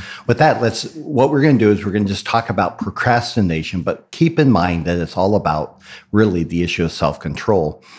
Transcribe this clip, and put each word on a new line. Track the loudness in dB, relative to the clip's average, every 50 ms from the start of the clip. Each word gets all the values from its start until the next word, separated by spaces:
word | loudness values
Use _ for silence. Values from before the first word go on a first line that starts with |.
| -16 -16 -16 -14 -2
with | -2 0 2
that, | 4 2 2 2
let's, | 0 -2 -2 -4 -10 -12 -12
what | -14 -12 -4 0 2 2 2
we're | 4 4 4
gonna | 4 4 6
do | 6 4
is | 4 2 0
we're | -2
gonna | -2 -2 -2
just | -2 -2 -4 -4
talk | -2 -2 -2 -2 0
about | -2 -2 -2 -2 -4 -6
procrastination, | -8 -8 -6 -2 0 2 2 2 0 -2 0 0 0 2 0 -2 -4 -4 -6 -4
but | -4 -4 -6 -6 -8 _
keep | -2 0 0 2 2 2
in | 4 4
mind | 4 4 2 2 0 -2 -2
that | -2 -2 -2
it's | -2 -4 -2 -2
all | 0 2 0
about | 0 0 0 -2 -2 -4 -6 -10 _ _ -20 -20 -20 -16 _
really | 2 2 2 2 2 0 -2
the | -2 -2 -2 -2
issue | -2 -2 -2 -2
of | -2
self-control. | -2 -2 -2 -2 -2 -4 -6 -8 -8 -6 -2 0 2 2 2 -2 -4 -8 _ -20 -20